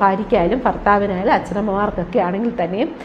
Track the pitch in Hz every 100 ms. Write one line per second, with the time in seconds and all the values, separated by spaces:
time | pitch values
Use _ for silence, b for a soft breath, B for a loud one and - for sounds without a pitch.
0 | 196 190 208 214 175 254 226 - 202 202
1 | 202 180 208 196 - 190 214 196 208 196
2 | 175 226 180 196 233 - 170 190 330 -